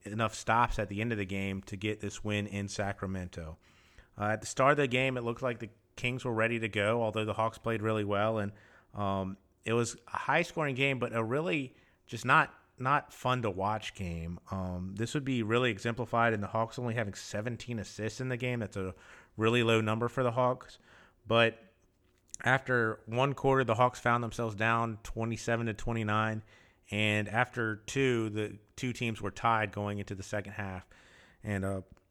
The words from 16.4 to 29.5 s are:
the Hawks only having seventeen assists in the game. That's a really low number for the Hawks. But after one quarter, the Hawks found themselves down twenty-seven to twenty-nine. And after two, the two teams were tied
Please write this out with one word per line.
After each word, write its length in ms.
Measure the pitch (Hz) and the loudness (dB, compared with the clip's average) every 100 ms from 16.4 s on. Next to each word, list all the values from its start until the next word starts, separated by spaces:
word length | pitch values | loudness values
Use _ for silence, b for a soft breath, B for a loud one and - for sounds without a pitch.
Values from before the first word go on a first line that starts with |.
the 60 | 101 | -2
Hawks 320 | 110 113 - | -2 -2 -2
only 160 | 123 | -4
having 180 | 113 104 | -2 -4
seventeen 680 | 98 - 104 113 113 - 117 | -6 -8 -6 -6 -8 -6 -8
assists 440 | 95 - 107 - | -8 -6 -8 -6
in 80 | 127 | -6
the 80 | 120 | -4
game. 220 | 123 120 | -2 -2
That's 180 | 104 101 | -4 -6
a 160 | 92 90 B B B - | -6 -8 B B B 2
really 260 | 110 123 | 4 6
low 200 | 113 113 | 6 4
number 260 | 110 113 120 | 4 0 0
for 140 | - | 0
the 80 | 127 | 0
Hawks. 480 | 117 127 127 - - B B B B - | 2 2 0 -6 -20 B B B B 2
But 320 | 117 117 113 - _ _ _ _ _ _ - | 6 6 2 -14 _ _ _ _ _ _ -4
after 580 | 117 131 - 123 110 107 | 2 2 2 2 2 -2
one 300 | - 117 135 | -4 0 0
quarter, 300 | 131 139 135 | 2 2 4
the 100 | 120 | 4
Hawks 260 | 110 127 - | 4 4 4
found 240 | 120 120 | 2 2
themselves 300 | 117 110 117 | 0 -4 -4
down 440 | 104 113 117 117 107 | 0 2 2 0 -4
twenty-seven 640 | - - 113 110 - 117 117 | -8 -4 -4 -2 0 0 0
to 80 | |
twenty-nine. 680 | 104 120 113 107 107 110 110 b b b b _ | -2 -2 -2 0 2 2 -2 b b b b _
And 380 | 101 107 104 104 | 0 2 2 2
after 480 | 110 123 - 113 104 | 0 0 -2 -4 -4
two, 540 | - 135 135 117 110 | -4 0 2 2 0
the 260 | 104 104 98 - - | -2 -4 -8 -18 -6
two 180 | 127 | -6
teams 260 | 113 120 110 | -2 -4 -4
were 100 | 104 | -6
tied 420 | - 117 | 0 2